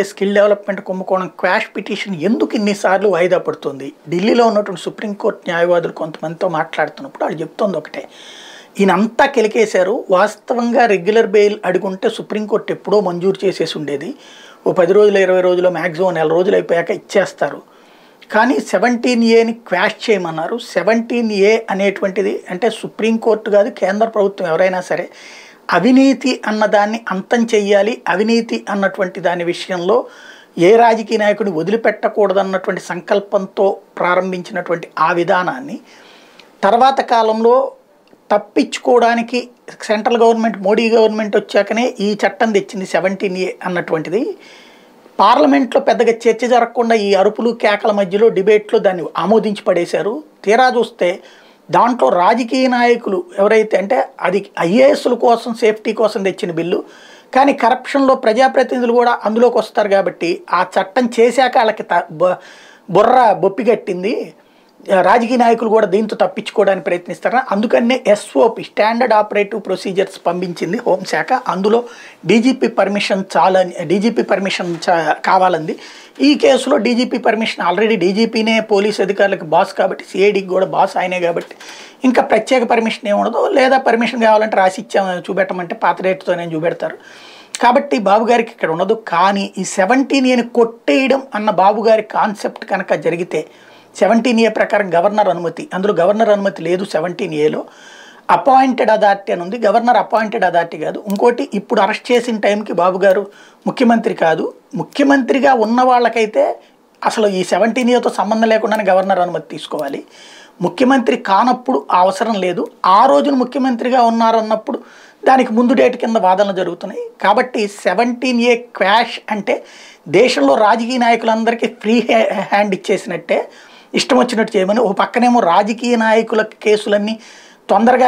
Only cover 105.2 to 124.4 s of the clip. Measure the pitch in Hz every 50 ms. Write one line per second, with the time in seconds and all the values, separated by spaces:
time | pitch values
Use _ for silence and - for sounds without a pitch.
105.2 | 247 - - 269 240 277 269 240 214 214 233 247 254 254 254 240 240 226 233 233
106.2 | 220 208 - - - - - - - _ _ _ _ _ _ _ - - - 226
107.2 | 214 208 196 185 180 - 214 180 202 226 214 262 247 233 247 240 240 240 233 -
108.2 | 185 202 220 220 226 226 226 220 226 208 214 214 214 190 185 185 190 196 196 180
109.2 | 180 175 170 160 156 - 165 151 - - - 151 147 139 143 - - - - -
110.2 | - - - - - - _ - 175 175 - - 262 240 269 262 226 - 254 226
111.2 | - - 196 196 233 247 - - - - 254 - - - 185 180 180 190 190 -
112.2 | - 220 226 196 180 185 175 190 285 - - _ - 185 185 208 247 277 285 285
113.2 | 277 294 277 254 247 247 - 285 254 262 247 226 240 247 247 262 240 233 233 226
114.2 | 226 226 226 226 220 220 220 208 - - - - - - - - - - _ _
115.2 | - - 262 262 247 - 220 220 247 240 269 214 - 247 208 - - 233 226 220
116.2 | 185 185 185 185 208 202 190 185 185 175 175 170 - 190 214 480 480 466 - -
117.2 | - 196 214 233 247 247 - 262 208 202 - - - 196 180 196 240 247 240 247
118.2 | - 254 247 233 233 247 240 233 240 - - - - 190 202 226 240 233 - -
119.2 | - - 214 208 196 - - - - - - - - - - - _ 175 143 180
120.2 | 240 247 - 285 277 277 269 233 214 202 226 233 233 226 262 254 240 233 233 226
121.2 | 240 226 220 226 226 226 233 226 254 226 - - - 208 226 240 226 - 240 226
122.2 | 220 - 185 196 190 - - 202 208 208 190 180 - - 202 185 - - 175 165
123.2 | - - 196 - - - - - - - - - - _ - - - - - 254
124.2 | 247 247 - 202